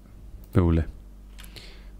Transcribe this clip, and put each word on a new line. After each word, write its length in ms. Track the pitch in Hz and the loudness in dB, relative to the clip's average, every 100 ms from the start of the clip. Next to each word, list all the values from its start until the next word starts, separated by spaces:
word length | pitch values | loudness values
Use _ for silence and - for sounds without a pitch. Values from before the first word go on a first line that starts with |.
| - - - - - - | -20 -18 -16 -16 0 4
מעולה. 260 | 87 82 78 - - - - - - - - - - - | 6 6 2 -4 -16 -18 -18 -16 -16 -16 -16 -16 -16 -16